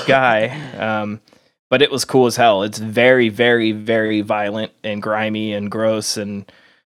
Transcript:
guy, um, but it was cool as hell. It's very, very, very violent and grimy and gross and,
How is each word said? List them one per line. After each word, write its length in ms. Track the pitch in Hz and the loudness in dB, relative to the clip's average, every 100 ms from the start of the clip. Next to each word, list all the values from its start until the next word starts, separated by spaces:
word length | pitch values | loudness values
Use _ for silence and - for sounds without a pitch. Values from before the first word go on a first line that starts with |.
| - | 0
guy, 420 | 135 131 110 113 147 139 95 | 2 4 2 0 -6 -12 -8
um, 440 | 110 107 104 104 _ _ _ _ - | -6 -4 -6 -10 _ _ _ _ -2
but 100 | 127 | 2
it 80 | 143 | 2
was 140 | 131 - | 0 0
cool 200 | 131 123 | 4 4
as 100 | 117 | 4
hell. 260 | 120 98 | 4 4
It's 160 | 107 107 | 0 -6
very, 500 | 110 110 123 127 117 | -6 2 4 6 2
very, 440 | 104 120 120 110 | 2 2 4 2
very 500 | 107 107 113 110 107 | -2 -2 0 0 -2
violent 500 | 104 107 101 107 110 _ | -2 -2 -2 -6 -8 _
and 200 | 107 104 | -8 -6
grimy 500 | 107 107 110 107 110 | -4 -2 -2 -4 -4
and 160 | 104 101 | -4 -6
gross 460 | 110 110 110 104 - | -2 0 0 -4 -6
and, 340 | 104 101 101 - _ _ _ | -8 -10 -14 -20 _ _ _